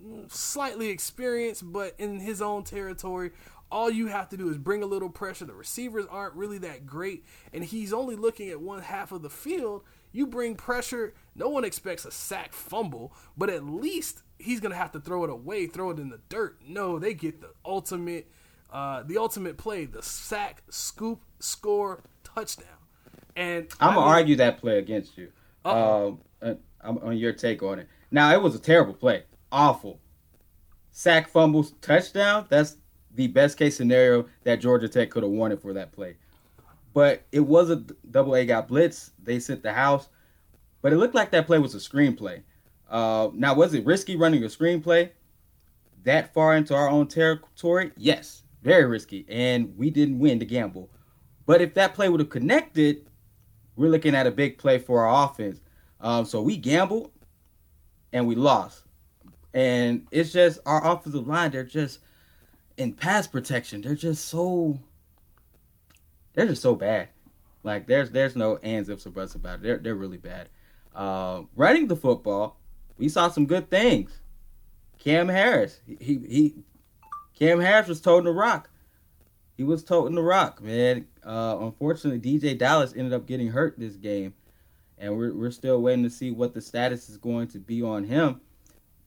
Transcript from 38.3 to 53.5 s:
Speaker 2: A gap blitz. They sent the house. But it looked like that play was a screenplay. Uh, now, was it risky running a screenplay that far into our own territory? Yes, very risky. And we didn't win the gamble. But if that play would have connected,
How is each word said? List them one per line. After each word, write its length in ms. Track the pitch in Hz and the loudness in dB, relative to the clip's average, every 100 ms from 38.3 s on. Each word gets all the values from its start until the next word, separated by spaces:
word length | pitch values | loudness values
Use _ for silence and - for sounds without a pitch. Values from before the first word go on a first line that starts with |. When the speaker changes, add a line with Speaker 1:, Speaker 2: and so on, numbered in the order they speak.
Speaker 2:
A 100 | 127 | 2
gap 240 | 123 113 107 | 2 0 2
blitz. 440 | 135 170 - - _ | 2 2 0 -20 _
They 160 | 104 120 | -6 -6
sent 240 | - 131 | -4 -8
the 100 | 107 | -4
house. 360 | 113 139 139 - _ _ _ _ _ _ _ | 0 2 2 -2 _ _ _ _ _ _ _
But 100 | - | 2
it 40 | 160 | 4
looked 180 | 240 | 4
like 160 | 247 202 | 2 2
that 160 | 170 160 | 2 4
play 120 | 160 | 2
was 160 | 135 | 2
a 40 | 101 | -4
screenplay. 640 | - 139 143 - 101 85 - _ _ _ - | -4 2 2 2 -8 -12 -18 _ _ _ -6
Uh, 400 | 113 113 110 110 | -2 0 0 0
now, 200 | 104 139 | 0 2
was 200 | 143 175 | 4 4
it 120 | 135 107 | 2 2
risky 300 | 190 - 175 | 0 0 0
running 260 | 165 147 | 2 2
a 60 | 110 | 0
screenplay 640 | - 165 175 165 170 175 _ _ _ _ _ _ _ _ - | -2 0 0 2 2 2 _ _ _ _ _ _ _ _ -6
that 300 | 127 151 - | 0 2 2
far 240 | 156 156 156 | 2 4 4
into 180 | 151 | 2
our 140 | 143 143 | 2 4
own 180 | 147 147 | 2 2
territory? 840 | 160 160 156 - - 170 180 175 - | 2 2 0 -6 -4 0 0 0 -2
Yes, 460 | 131 - - - _ - | 0 0 -4 -20 _ -2
very 240 | 135 170 131 | 6 6 6
risky. 400 | 110 - 95 - | 2 -6 -14 -8
And 480 | 113 123 123 110 95 | -2 0 0 -2 -2
we 140 | 147 | -2
didn't 280 | 147 147 127 | 2 2 2
win 200 | 147 120 | 2 2
the 80 | 107 | -2
gamble. 440 | 120 104 92 90 _ _ _ _ _ - | -4 -4 -8 -18 _ _ _ _ _ 4
But 140 | 170 | 4
if 140 | 170 | 6
that 200 | 190 190 | 2 2
play 140 | - 196 | 2 2
would 120 | 165 | 2
have 100 | 147 | 0
connected, 800 | 120 147 294 311 160 147 147 - _ _ _ _ | -2 2 2 2 2 2 0 -8 _ _ _ _